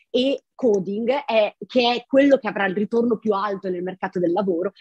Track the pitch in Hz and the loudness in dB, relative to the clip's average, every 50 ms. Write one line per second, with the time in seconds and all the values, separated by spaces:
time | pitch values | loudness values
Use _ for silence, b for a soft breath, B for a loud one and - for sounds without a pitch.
0 | b b - 247 254 277 277 - _ _ _ - 269 240 202 196 170 190 202 214 | b b -2 0 0 0 -2 -4 _ _ _ -2 0 0 2 0 0 -4 -6 -4
1 | 233 226 262 285 - - 226 220 208 190 - - 196 - - 254 240 240 240 226 | -2 -2 -2 -2 -2 0 0 0 0 0 -2 -10 -10 -2 0 0 2 2 0 -2
2 | - - - 269 285 285 269 254 - 208 190 208 196 190 180 208 208 - 233 233 | -4 2 4 4 6 6 4 4 2 -4 -4 -2 -2 -2 0 -2 -2 -2 0 0
3 | 233 240 220 196 - 220 196 196 202 208 202 185 - 190 180 175 180 185 190 - | 0 0 0 -2 0 -2 -2 0 -2 -4 -6 -6 -6 -6 -6 -6 -6 -8 -8 -8
4 | - 185 - 185 175 170 170 196 202 190 175 165 190 202 - B | -8 -6 -2 -2 0 0 0 0 0 0 -2 -2 -2 -6 -6 B